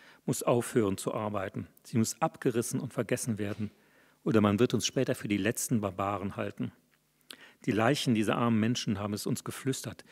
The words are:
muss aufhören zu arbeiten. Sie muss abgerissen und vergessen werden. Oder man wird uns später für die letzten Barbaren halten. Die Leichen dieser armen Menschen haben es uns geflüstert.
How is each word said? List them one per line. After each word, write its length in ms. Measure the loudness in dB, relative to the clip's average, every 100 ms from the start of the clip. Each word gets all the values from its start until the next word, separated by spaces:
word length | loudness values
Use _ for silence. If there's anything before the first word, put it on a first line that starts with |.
| -20 -8 -4
muss 180 | -2
aufhören 540 | 2 2 2 2 2 0
zu 160 | -2
arbeiten. 540 | -4 -4 -4 -6 -8 -12 _
Sie 140 | -4 0
muss 240 | 0 0
abgerissen 580 | -4 0 0 0 0 -4
und 140 | -4
vergessen 460 | -6 -2 -2 -2 -4
werden. 320 | -4 -6 -8 -10 _ _ _ _
Oder 160 | 2 6
man 200 | 6 6
wird 160 | 4 2
uns 100 | -2
später 300 | -2 -2 -2
für 120 | -2
die 100 | 0
letzten 440 | 0 -2 -2 0
Barbaren 540 | 0 -2 -2 -2 -4 -6
halten. 360 | -6 -6 -8 -8 _ _ _ _ -20 -20 -20 -8 -2
Die 60 |
Leichen 420 | 2 2 2 2
dieser 220 | 2 2 2
armen 240 | 2 4
Menschen 400 | 2 0 -2 -2
haben 160 | -2 -4
es 100 | -4
uns 180 | -4
geflüstert. 640 | -6 -6 -4 -4 -6 -12 -16